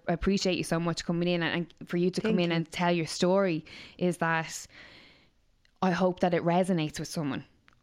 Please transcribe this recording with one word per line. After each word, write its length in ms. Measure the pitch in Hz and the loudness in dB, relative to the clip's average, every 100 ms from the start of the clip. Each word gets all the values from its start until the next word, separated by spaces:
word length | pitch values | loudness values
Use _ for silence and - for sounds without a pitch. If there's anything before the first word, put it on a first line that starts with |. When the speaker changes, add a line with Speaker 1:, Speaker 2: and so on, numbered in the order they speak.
| - | -4
Speaker 1:
appreciate 500 | 170 190 196 190 175 | 0 0 2 0 -2
you 60 | |
so 160 | 151 165 | -2 -2
much 260 | 170 160 - | 0 -4 -2
coming 220 | 170 175 | 0 2
in 160 | 175 | 0
and, 240 | 165 170 165 - | 0 -2 -4 -12
and 80 | 175 | -6
for 100 | 175 | 0
you 120 | 180 | 0
to 100 | 180 | 0
come 120 | - | 0
Speaker 2:
Thank 140 | 180 175 | 2 2
Speaker 1:
in 40 | |
Speaker 2:
you. 60 | 165 | 0
Speaker 1:
and 160 | 165 | -2
tell 200 | - 175 | -2 0
your 140 | 175 156 | 0 -2
story, 580 | - 180 190 196 160 - - - - | 0 2 4 2 -2 -6 -20 -20 -2
is 180 | 180 170 | -2 0
that 480 | 165 160 160 - - - - - - - _ _ _ _ _ _ | 0 0 -2 -10 -14 -20 -20 -20 -20 -20 _ _ _ _ _ _
I 80 | 185 | -2
hope 300 | 175 185 180 | 2 2 2
that 120 | 180 | 2
it 100 | 170 | 2
resonates 540 | 170 175 185 175 151 - | 2 2 2 0 0 -4
with 80 | 151 | -8
someone, 360 | 175 147 120 - _ _ _ | -4 -4 -6 -10 _ _ _